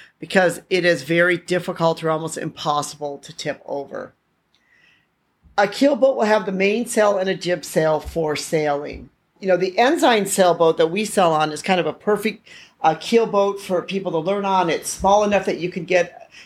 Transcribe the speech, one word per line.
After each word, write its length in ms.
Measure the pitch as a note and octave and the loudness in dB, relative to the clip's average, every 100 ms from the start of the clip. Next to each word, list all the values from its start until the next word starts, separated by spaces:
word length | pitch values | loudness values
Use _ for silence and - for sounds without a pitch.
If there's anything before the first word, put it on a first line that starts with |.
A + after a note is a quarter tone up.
| - _ | -20 _
because 440 | D#3+ G3 F3+ E3+ - | -2 2 2 0 -2
it 160 | F#3 F3 | 0 2
is 180 | E3 | 0
very 320 | C3+ E3+ F3 F3 | 0 2 2 0
difficult 640 | - F3+ F3 F3 E3 E3 | -2 -4 -4 -2 0 0
or 80 | E3 | -2
almost 280 | D#3 D#3+ - | -4 -4 -8
impossible 800 | D#3+ - E3 D3 C#3 C#3+ D3 C#3+ | -10 -6 -4 -2 -4 -8 -12 -12
to 180 | - D3 | -16 -12
tip 260 | D#3 C3+ - | -10 -10 -8
over. 480 | C#3+ C#3 G2 F#2+ _ _ _ _ _ _ _ _ _ _ _ _ _ _ - | -10 -10 -12 -14 _ _ _ _ _ _ _ _ _ _ _ _ _ _ 0
A 100 | G3+ | 0
keel 300 | - C#4 C#4 | 2 2 4
boat 180 | C4+ C4 | 2 2
will 80 | |
have 220 | G#3+ G#3+ F#3+ | 2 2 0
the 80 | |
main 320 | F#3 G3 A3 A#3 | 0 0 0 -2
sail 320 | A#3 G#3 G3 | 2 2 2
and 100 | F#3+ | -2
a 80 | F3+ | -4
jib 300 | E3 F3 - | -2 -4 -2
sail 340 | F3 D#3 D#3 | 0 2 0
for 380 | - E3+ D#3 D3 | -2 -4 -2 -4
sailing. 720 | - E3 D3+ C#3+ D3 - B2 _ _ _ | -2 -2 0 -2 -6 -14 -18 _ _ _
You 80 | F#3+ | 0
know, 80 | F3 | 0
the 200 | F#3 F#3 | 0 2
Ensign 480 | A#3+ D#4+ C#4+ A3+ G3 | 2 4 2 2 0
sailboat 520 | - F3+ E3+ E3 D#3+ | 2 4 4 2 4
that 100 | E3 | 0
we 160 | F#3+ | 0
sail 280 | G#3+ - F3 | -2 2 2
on 200 | D#3 D#3 | 2 -2
is 100 | D3+ | -4
kind 200 | - F#3 | -2 0
of 60 | D3+ | 0
a 40 | |
perfect, 560 | - - G#3 A3 - - - - _ | -4 -2 0 -2 -6 -16 -20 -20 _
uh, 140 | D#3+ D#3+ | 0 0
keel 280 | - A3+ G#3+ | 2 2 2
boat 340 | G3+ G3+ G3 | 0 0 -2
for 220 | - F3 | -4 -4
people 320 | - G3 F3 | -4 -6 -4
to 60 | E3 | -4
learn 260 | D#3+ G3+ G3 | -2 -4 0
on. 240 | F#3+ F3 | 0 0
It's 200 | C3+ - | -2 -6
small 360 | - F#3+ G3+ G#3 | -2 2 4 4
enough 180 | G3+ G3 | 0 0
that 140 | D3+ | -4
you 100 | E3+ | -6
can 140 | F#3 | -8
get, 480 | D#3+ F3+ E3+ - - - | 0 0 0 -6 -20 -20